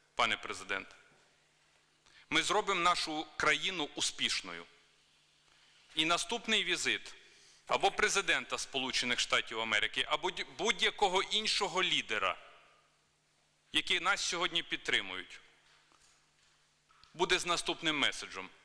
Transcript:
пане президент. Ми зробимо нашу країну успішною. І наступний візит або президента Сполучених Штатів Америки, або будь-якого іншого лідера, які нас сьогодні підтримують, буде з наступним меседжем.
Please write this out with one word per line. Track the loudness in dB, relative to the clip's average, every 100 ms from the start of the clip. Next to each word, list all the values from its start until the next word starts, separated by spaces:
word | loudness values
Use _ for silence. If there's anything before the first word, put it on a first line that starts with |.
| _ 0
пане | 0 0
президент. | -4 -8 -4 -4 -6 -18 -20 _ _ _ _ _ _ _ _ _ _ -20 0
Ми | 0
зробимо | 4 2 2 4
нашу | 4 4 0 -4 -6 0
країну | 2 2 0 -4 -6 -2
успішною. | -4 0 -2 -2 -4 -10 -12 -20 _ _ _ _ _ _ _ _ _ _ _ -2
І | 2
наступний | 2 0 -4 0 0
візит | 2 0 0 0 -4 -18 -20 -20 -20 -20 -2
або | 2 2
президента | 2 2 2 2 0 0 -6
Сполучених | -4 -4 -2 -2 0 0
Штатів | 2 2 0 -4
Америки, | 0 0 0 -2 -2
або | -2 -2 -6 -10 -2
будь-якого | -2 2 -2 2 2 2
іншого | 0 -2 0 0 0 0
лідера, | 2 0 0 0 0 0 -10 -20 -20 _ _ _ _ _ _ _ _ _ _
які | -4 0 2
нас | 2 2
сьогодні | 0 0 0 -2
підтримують, | -4 -4 0 0 0 -8 -10 -18 -20 _ _ _ _ _ -20 _ _ _ _ _ _ _ _ _ -20
буде | -2 2 2
з | 2
наступним | 0 0 -2 0 2
меседжем. | 2 0 -8 -10 -12 -16